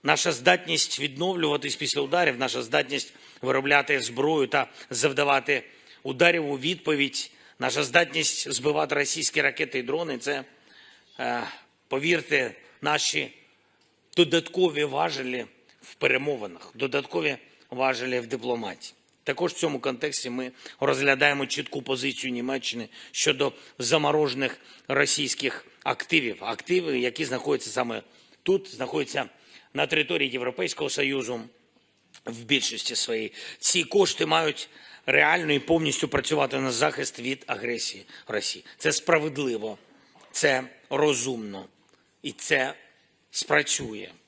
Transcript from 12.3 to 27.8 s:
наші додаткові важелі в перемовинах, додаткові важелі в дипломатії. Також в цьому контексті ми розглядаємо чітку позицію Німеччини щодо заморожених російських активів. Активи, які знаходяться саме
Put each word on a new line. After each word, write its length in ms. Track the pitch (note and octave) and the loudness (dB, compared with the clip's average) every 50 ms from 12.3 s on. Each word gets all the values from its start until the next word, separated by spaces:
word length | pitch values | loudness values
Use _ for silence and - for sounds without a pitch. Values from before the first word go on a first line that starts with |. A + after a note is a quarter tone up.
| D3+ C#3 B2+ A2+ G2+ - - - - _ | 0 0 0 0 -4 -10 -20 -20 -18 _
наші 500 | - D3 D3+ D3+ - - - D#3 C#3 B2 - - _ _ _ _ _ _ _ _ _ _ _ _ _ _ - | 0 0 0 2 0 0 -2 -2 -4 -6 -10 -20 _ _ _ _ _ _ _ _ _ _ _ _ _ _ 2
додаткові 680 | - F3 D3 E3 E3 E3 - - F#3 F#3 F3 D3 D3 D3+ | 2 4 4 4 0 0 0 0 2 2 2 2 0 -2
важелі 640 | C#3+ C3 C#3+ E3 E3+ D3 C#3 C3 B2+ B2 B2 A2+ G#2+ _ _ _ _ _ _ | 0 0 0 0 0 -2 -4 -6 -4 -6 -6 -8 -10 _ _ _ _ _ _
в 120 | - - - | -20 -20 -8
перемовинах, 760 | _ - C#3 C3 C3 C#3 D3 C#3+ A#2+ G#2 F#2+ E2+ E2 - - - | _ 2 4 4 4 2 0 -2 -2 -6 -10 -10 -14 -18 -20 -6
додаткові 600 | A2+ C3+ C3+ B2 C#3 C#3 - - F3 D#3+ D3+ C3+ - - - _ _ _ _ | -4 -4 0 0 -2 -2 0 -2 -2 0 0 -4 -4 -10 -20 _ _ _ _
важелі 500 | - B2 C3 C3 C3 A#2 B2+ B2+ B2+ B2 | -4 0 2 2 2 0 -2 -2 -2 -2
в 80 | A#2+ | -2
дипломатії. 680 | A2+ C3+ B2 A2+ B2 A#2+ A#2 A2 G2 F2+ - - - - _ _ _ _ _ _ | -4 -6 -6 -2 -2 -2 -2 -2 -8 -10 -10 -14 -18 -18 _ _ _ _ _ _
Також 280 | - C#3 - F3 E3+ | -4 -2 0 -2 -2
в 40 | - | 0
цьому 240 | - - D#3+ D3 B2+ | 0 -2 -2 -2 -2
контексті 500 | - C3+ B2+ A#2+ D3+ D3+ C3+ - - B2+ | -2 -4 -4 -2 -4 -4 -2 -4 -4 -4
ми 220 | A#2+ B2+ C3 B2+ - - - - - _ | -6 -6 -6 -8 -10 -16 -20 -20 -6 _
розглядаємо 680 | C3+ C#3 C#3 C3 C#3 C#3+ C3+ C3 C#3+ C#3+ C#3+ C#3 C3+ | 2 2 2 4 4 2 4 6 4 4 4 2 -2
чітку 360 | C3 - D3 C#3+ - - C#3 | -4 -4 -6 -6 -6 -8 -8
позицію 520 | B2 - C3+ B2 B2+ C#3 B2+ - - C3 B2 | -4 -4 -4 -2 -2 -4 -4 -4 -6 -4 -4
Німеччини 560 | A#2+ A#2+ B2+ C3+ C3 B2 - - A#2+ A2+ - - - - - | -4 -4 -4 -4 -4 -4 -6 -6 -6 -10 -12 -14 -20 -20 -10
щодо 420 | - - - D3+ D3+ C3 C#3+ C3 - - - - - _ | -4 0 2 2 2 2 0 -2 -2 -6 -20 -20 -10 _
заморожених 800 | B2+ A#2 D3 D#3 D3+ C#3+ D3+ D3+ D3+ C#3 B2 C3 C3+ B2 - - - - - - _ | 2 4 4 4 4 4 4 4 2 2 0 -2 -2 -4 -4 -8 -16 -20 -20 -20 _
російських 800 | - C3 C#3 C#3+ C#3 - - D3 B2 - - C#3 C3 - - - - - _ - | -2 2 2 4 4 4 2 2 -2 -2 -2 -2 -4 -4 -4 -14 -18 -20 _ -4
активів. 540 | - B2+ - - - E3+ D#3+ C3 A#2 G2 - - | -4 -2 -2 -2 2 2 2 2 2 -4 -6 -6
Активи, 560 | A2 A2+ - - - F3+ F#3 F3 D#3+ C#3 B2+ | -6 -6 -8 -2 0 0 0 2 0 0 0
які 260 | B2 B2 A#2 - D3+ | 0 -2 -2 -4 -4
знаходяться 440 | C3+ B2+ B2 - D3 C#3+ B2 - A#2 | -4 -4 -4 0 0 -2 0 -2 -4
саме 320 | - B2+ | -2 -2